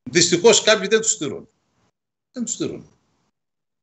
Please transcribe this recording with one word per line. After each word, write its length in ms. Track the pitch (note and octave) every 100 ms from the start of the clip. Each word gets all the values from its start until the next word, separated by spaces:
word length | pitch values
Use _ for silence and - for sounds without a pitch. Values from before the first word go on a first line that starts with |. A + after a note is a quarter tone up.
Δυστυχώς, 600 | - D#3 E3+ E3 A#3 G3+
κάποιοι 260 | G#3+ G#3+ F#3+
δεν 120 | A3
τους 160 | - -
τηρούν. 320 | C#3+ F#2 - _ _ _ _ _ _ _ _
Δεν 120 | B3+
τους 120 | A3+ -
τηρούν. 340 | C#3 - - _ _ _ _ _ _ _ _ _